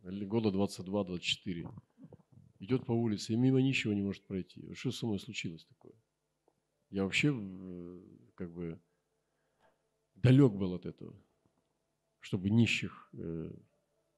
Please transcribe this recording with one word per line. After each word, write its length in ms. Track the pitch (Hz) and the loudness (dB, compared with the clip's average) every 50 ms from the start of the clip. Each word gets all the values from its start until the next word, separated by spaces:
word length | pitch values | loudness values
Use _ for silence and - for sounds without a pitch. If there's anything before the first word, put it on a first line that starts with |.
л-, 240 | - 90 98 101 104 | -14 -10 -8 -8 -6
года 240 | 95 107 117 110 104 | -2 0 2 2 2
двадцать 340 | 92 95 101 95 - - 90 | 2 2 0 0 -2 -6 -8
два, 200 | 92 98 104 98 | -4 -2 -2 -2
двадцать 200 | 90 90 85 - | -2 -4 -6 -2
четыре, 440 | - - - - 104 82 85 - - - - - _ _ - 262 - - - _ _ - - - - _ - | -4 -4 -4 -4 -6 -6 -6 -8 -12 -14 -16 -20 _ _ -20 -20 -20 -20 -20 _ _ -20 -20 -20 -20 _ -10
идет 260 | 98 98 127 123 - | -4 -2 -2 -2 0
по 80 | - | 0
улице 400 | 117 117 117 113 104 95 - - | 0 0 2 0 0 -2 -2 -2
и 40 | 110 | 0
мимо 260 | 120 127 131 131 131 | 4 4 4 6 6
нищего 300 | 131 135 131 - - 110 | 4 4 2 0 0 0
не 100 | 104 101 | 0 0
может 240 | 98 98 95 - _ | 0 -2 -4 -6 _
пройти. 400 | - 101 92 87 - - - - | -6 -6 -6 -6 -6 -12 -18 -16
Вот 100 | 87 87 | -14 -10
что 140 | - - 131 | -6 -6 -6
со 160 | 107 - 123 | -6 -4 -4
мной 120 | 113 104 90 | -4 -4 -4
случилось 460 | - - 101 - - 92 82 80 - | -6 -8 -10 -8 -8 -8 -10 -12 -16
такое? 300 | _ _ _ - - - _ _ _ _ _ _ _ _ _ _ _ _ _ _ _ _ _ _ - | _ _ _ -20 -20 -20 _ _ _ _ _ _ _ _ _ _ _ _ _ _ _ _ _ _ -6
Я 140 | 98 98 98 | -4 -2 -2
вообще, 280 | 92 - - 151 147 | 0 0 2 2 2
э, 720 | 139 117 101 95 92 95 92 92 90 87 87 87 90 87 98 98 - - 120 123 _ | 0 0 -4 -8 -10 -12 -12 -12 -12 -10 -12 -12 -14 -16 -18 -20 -20 -20 -20 -20 _
как 180 | - 92 82 | -12 -12 -10
бы 280 | 85 87 87 82 82 - _ _ _ _ _ _ _ _ _ _ _ _ _ _ _ _ _ _ _ _ _ _ _ _ _ _ _ | -8 -8 -6 -8 -8 -10 _ _ _ _ _ _ _ _ _ _ _ _ _ _ _ _ _ _ _ _ _ _ _ _ _ _ _
далек 400 | 95 104 123 127 139 143 120 101 | 2 6 8 10 10 8 8 6
был 180 | 95 98 90 90 | 2 -2 -2 -4
от 120 | 87 - | -4 -6
этого, 280 | 85 82 - - 82 - 98 - _ _ _ _ _ _ _ _ _ _ _ _ _ _ _ _ _ _ _ | -10 -12 -12 -14 -16 -18 -20 -20 _ _ _ _ _ _ _ _ _ _ _ _ _ _ _ _ _ _ _
чтобы 320 | - - - 95 90 101 | -8 -4 -2 0 2 4
нищих, 580 | 107 117 113 - - - 107 90 - - - - | 6 6 6 6 4 0 -4 -6 -10 -12 -20 -18
э, 400 | - - 87 85 82 82 80 - - - - _ _ _ _ _ _ _ _ _ _ | -14 -10 -8 -6 -6 -6 -8 -8 -12 -16 -20 _ _ _ _ _ _ _ _ _ _